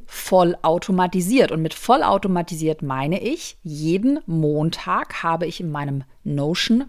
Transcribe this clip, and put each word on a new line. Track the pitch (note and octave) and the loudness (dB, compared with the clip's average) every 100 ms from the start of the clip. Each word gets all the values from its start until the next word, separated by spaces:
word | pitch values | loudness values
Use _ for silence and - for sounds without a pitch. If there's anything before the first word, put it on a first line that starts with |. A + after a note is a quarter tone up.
| - | -8
vollautomatisiert. | - - F#3 F3 F3 D#3+ E3+ - F#3 F3+ F#3 F3 C4 F#3+ | -12 2 4 4 2 0 0 0 0 0 0 2 4 4
Und | D#3+ | 2
mit | D#3+ | -4
vollautomatisiert | - - C4 G3+ G3 G3 F3+ E3+ D#3 D#3 D#3 | -2 2 4 4 2 2 -2 -2 -2 -2 -2
meine | C#3+ C3 C#3+ F#3 | -4 -2 -2 -2
ich, | A3 E4 - - | -2 -6 -8 -14
jeden | E3+ D3 D#3 F#3+ B3 C#4+ - | -12 -4 0 2 2 0 -2
Montag | E3 D3+ D3+ D#3+ - - F#3 - - | 0 2 2 0 -2 -4 -4 -4 -4
habe | E3+ E3 E3 | -2 -2 -2
ich | - | -6
in | F3 | -6
meinem | D3 C#3+ C#3 C3+ - - | -6 -4 -6 -8 -10 -6
Notion | C#3+ C#3+ F3 - A3+ | -2 0 0 2 2